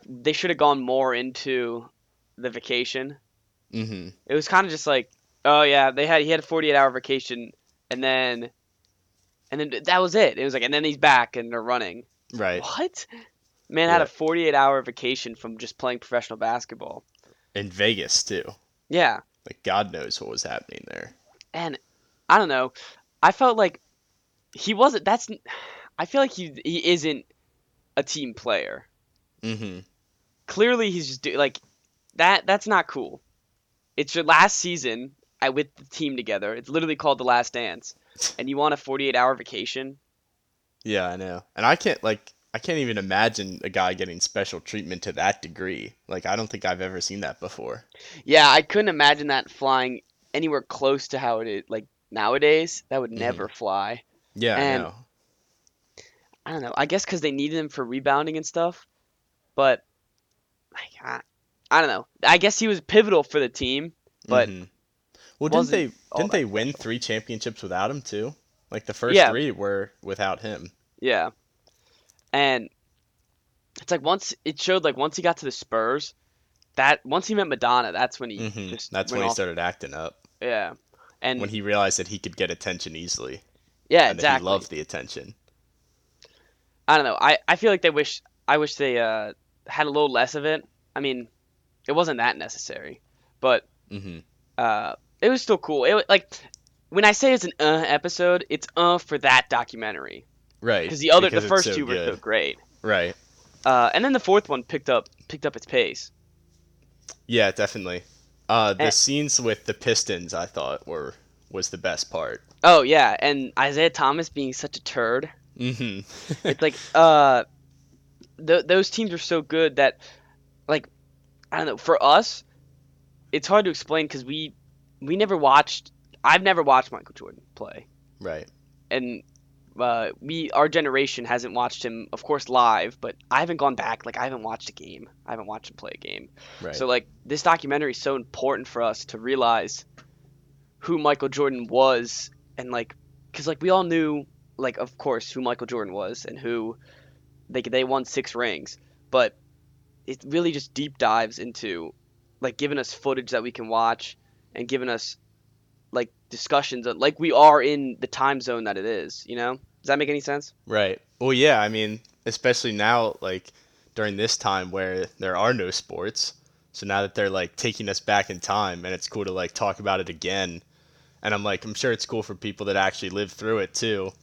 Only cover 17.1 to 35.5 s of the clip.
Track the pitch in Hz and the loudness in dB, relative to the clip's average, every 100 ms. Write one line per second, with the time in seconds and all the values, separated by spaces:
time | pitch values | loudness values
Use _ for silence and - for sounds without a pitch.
17.1 | _ _ _ _ 101 101 90 104 107 71 | _ _ _ _ -10 -8 0 2 2 0
18.1 | - - 98 - - _ _ _ 165 156 | -2 0 -4 -6 -14 _ _ _ 2 2
19.1 | - - _ - - - 95 104 82 62 | 0 -8 _ -20 -10 -2 0 0 -6 -8
20.1 | - - 57 - 55 - 50 50 50 50 | -8 -8 -8 -8 -10 -12 -18 -16 -14 -16
21.1 | - _ _ - 165 170 135 _ _ _ | -18 _ _ -14 -8 -8 -10 _ _ _
22.1 | _ - 185 180 135 131 - - - _ | _ 4 6 6 0 -2 -6 -20 -20 _
23.1 | _ 160 196 262 220 190 - _ _ _ | _ 4 6 4 4 2 0 _ _ _
24.1 | _ _ _ _ - - 208 269 214 196 | _ _ _ _ -10 -6 4 4 4 0
25.1 | 233 - 220 - - - - - - 170 | 0 -2 -16 -14 -16 -16 -20 -16 -8 -2
26.1 | 277 269 226 175 135 - 170 156 175 151 | 2 2 0 -12 -8 -4 0 2 2 2
27.1 | 139 - _ _ _ _ _ _ - 139 | -4 -8 _ _ _ _ _ _ -4 -4
28.1 | 156 135 110 120 101 55 65 - _ _ | -6 -8 -6 -2 -2 -2 -10 -16 _ _
29.1 | _ _ _ 113 110 107 92 95 _ _ | _ _ _ -8 -8 -8 -12 -18 _ _
30.1 | _ _ _ - - 233 247 214 180 143 | _ _ _ -12 0 2 2 0 -2 -8
31.1 | 131 147 127 139 - - _ _ _ _ | -8 -6 0 -2 -2 -16 _ _ _ _
32.1 | - 170 196 - 202 - 196 165 139 95 | 0 2 4 2 0 2 0 0 -6 -10
33.1 | - _ _ _ _ _ _ _ - 143 | -12 _ _ _ _ _ _ _ -6 -4
34.1 | 165 156 160 190 - 180 175 131 113 131 | -2 4 6 6 2 -4 -4 -4 -6 -8
35.1 | - _ _ 135 | -18 _ _ -2